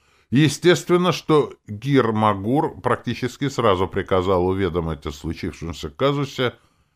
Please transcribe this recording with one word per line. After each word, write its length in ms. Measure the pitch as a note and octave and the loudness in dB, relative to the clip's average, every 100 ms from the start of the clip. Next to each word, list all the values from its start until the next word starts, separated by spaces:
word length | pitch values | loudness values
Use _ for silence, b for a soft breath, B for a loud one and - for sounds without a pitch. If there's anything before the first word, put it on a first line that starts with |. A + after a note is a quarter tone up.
| _ _ - | _ _ -2
Естественно, 800 | B2+ D3+ - E3+ E3+ - F3 F3+ | 2 2 2 2 2 2 2 2
что 420 | - - D#3 A#2 - - | -2 2 2 2 -6 -14
Гир 440 | G#2 C3+ C3+ A2+ | -10 0 2 2
Магур 720 | G#2+ G#2+ G2 G#2 C#3 D#3 - | 2 2 0 -2 -2 -2 -4
практически 640 | B2 A#2 - A2+ B2 - C#3 | -4 -2 -4 -6 -6 -6 -6
сразу 400 | - A#2 F#2 F#2 | 0 2 2 0
приказал 600 | G2+ F2 F#2+ F2+ F#2 F2+ | -2 0 0 2 2 2
уведомить 580 | F#2+ F#2 E2+ E2 D2 D#2 | 0 0 -2 -4 -6 -8
о 60 | |
случившемся 800 | C#2+ D#2+ D#2 F2+ - E2 D#2+ D#2+ | -10 -8 -6 -8 -10 -12 -10 -12
казусе 680 | - C3+ C#3+ C#3 - B2 - b b b | -2 -2 -2 -6 -4 -4 -4 b b b